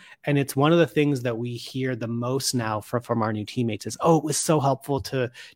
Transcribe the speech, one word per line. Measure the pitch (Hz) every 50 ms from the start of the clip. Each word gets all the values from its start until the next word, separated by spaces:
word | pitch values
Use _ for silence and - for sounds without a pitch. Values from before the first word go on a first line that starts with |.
| - - - _ -
And | 151 143 143
it's | 139 - -
one | 131 143 151
of | 170 170
the | 165 135
things | - 151 147 147 143 127 120
that | 127 117 113
we | 120 123 120 117
hear | - - - 135 131 131 127
the | 113 120 113
most | 117 117 120 123 131 135 - - -
now | 123 113 110 107 107
from, | - - - 120
from | 117 - 120 117
our | 110 110 110
new | 107 104
teammates | - - 127 120 113 107 101 -
is, | 110 - -
"Oh, | - 170 165 156
it | 143
was | 156 143 -
so | - - 160 151
helpful | 131 143 135 - - - 143 131
to, | 101 - 135 131 123 113 - - - - -